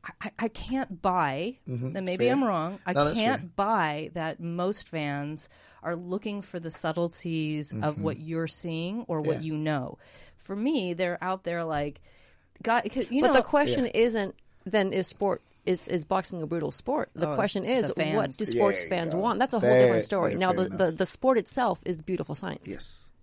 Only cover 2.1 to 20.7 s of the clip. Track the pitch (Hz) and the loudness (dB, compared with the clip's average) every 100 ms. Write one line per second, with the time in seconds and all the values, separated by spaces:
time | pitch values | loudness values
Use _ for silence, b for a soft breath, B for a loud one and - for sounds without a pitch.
2.1 | 185 240 269 247 175 160 196 - 180 147 | 2 4 4 2 2 -2 -6 -2 2 4
3.1 | 226 220 262 175 - 202 220 160 147 156 | 4 2 0 -4 -2 0 2 2 -2 -6
4.1 | 165 160 - 170 170 180 208 - 160 147 | -6 -6 -6 -6 -2 -2 -2 -6 -4 -4
5.1 | 143 143 156 - b b b - 170 175 | -4 -6 -8 -12 b b b -6 -6 -4
6.1 | 185 214 202 190 180 165 156 160 160 170 | -4 -4 -8 -8 -8 -6 -4 -2 0 0
7.1 | - 170 160 156 151 147 113 151 151 160 | -2 -2 -2 -2 -2 -4 -2 -2 -2 -4
8.1 | 139 156 165 160 - 170 160 170 214 - | -4 -4 -4 -2 -4 -4 -4 -4 -6 -4
9.1 | 160 151 139 160 156 156 147 127 - b | -2 -2 -2 -2 -2 -2 -2 -4 -12 b
10.1 | b b b - 196 240 311 180 170 180 | b b b -10 -4 -2 0 -2 -2 -2
11.1 | 175 180 185 180 170 165 151 147 - b | -2 -4 -4 -4 -4 -2 -2 -4 -6 b
12.1 | b b b b _ - 233 208 262 214 | b b b b _ 0 2 0 -4 -2
13.1 | 240 247 269 - 294 285 269 247 - 233 | 2 6 4 4 2 4 2 0 2 2
14.1 | 220 196 - _ - - 214 190 190 185 | 2 -4 -8 _ -16 0 2 2 2 0
15.1 | - 202 - _ _ - 180 - 180 151 | 2 0 -2 _ _ -2 -2 0 -4 0
16.1 | 190 185 180 156 170 151 - - 294 - | -2 -2 -6 -4 -2 -2 -4 -4 -4 -4
17.1 | - 160 143 196 202 185 254 208 - 156 | -4 -2 2 0 0 0 2 2 2 2
18.1 | 208 - 262 214 175 202 190 170 180 165 | 2 0 0 0 4 4 4 0 -2 0
19.1 | 165 220 202 254 233 123 127 127 117 107 | 0 0 2 2 2 6 8 8 6 2
20.1 | 196 165 160 185 175 185 | 2 2 2 2 2 0